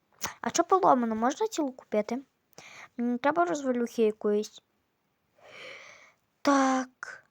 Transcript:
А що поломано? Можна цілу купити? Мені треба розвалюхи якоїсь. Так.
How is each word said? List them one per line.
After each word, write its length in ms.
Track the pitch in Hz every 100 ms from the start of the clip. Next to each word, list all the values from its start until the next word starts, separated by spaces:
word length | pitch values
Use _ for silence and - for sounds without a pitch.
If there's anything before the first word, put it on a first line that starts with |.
| _ _ - -
А 100 | -
що 140 | - 339
поломано? 500 | 370 370 269 233 220
Можна 340 | 233 302 440
цілу 240 | - 285
купити? 460 | 262 - 214 208 240 277 _ _ - - - - -
Мені 220 | 240 240
треба 260 | 285 311 349
розвалюхи 580 | 311 269 247 233 -
якоїсь. 600 | 220 214 214 208 214 - - _ _ _ _ _ _ _ - - - - - - - _ _ _
Так. 840 | - 277 269 262 254 _ - - _